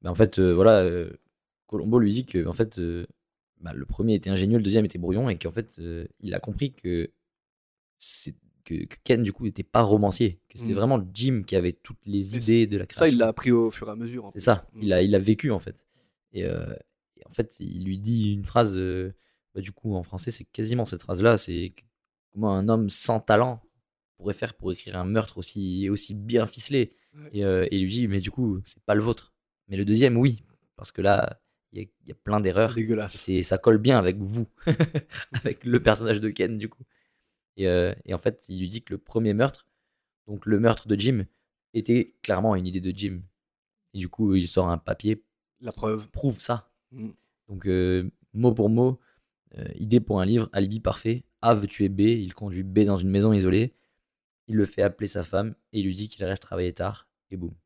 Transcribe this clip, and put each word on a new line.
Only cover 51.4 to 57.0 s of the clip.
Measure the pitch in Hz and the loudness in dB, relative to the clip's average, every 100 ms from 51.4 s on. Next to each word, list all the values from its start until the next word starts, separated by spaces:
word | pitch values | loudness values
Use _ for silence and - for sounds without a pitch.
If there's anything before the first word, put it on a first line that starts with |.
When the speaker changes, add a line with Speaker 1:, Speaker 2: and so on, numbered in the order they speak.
Speaker 1:
A | 117 | 2
veut | 110 101 | 2 0
tuer | - 101 | -2 -2
B, | 101 | 4
il | 104 117 92 | 2 2 -4
conduit | - 101 90 | -10 -8 -6
B | 95 95 | 0 2
dans | 101 98 | 4 2
une | 95 | 0
maison | 98 110 | 2 4
isolée, | 104 92 92 123 _ _ _ _ _ _ _ - | 4 4 2 0 _ _ _ _ _ _ _ -4
il | 107 | 0
le | 98 | 0
fait | - | 2
appeler | 101 - 101 | 0 0 -8
sa | 101 | -6
femme | 85 98 110 - _ | -4 -2 -4 -8 _
et | 107 | -4
il | 98 | -2
lui | |
dit | 92 104 | -4 -8
qu'il | - | -6
reste | 95 98 | -6 -6
travailler | - 90 90 | -6 -4 -4
tard, | 87 90 104 | -4 -6 -6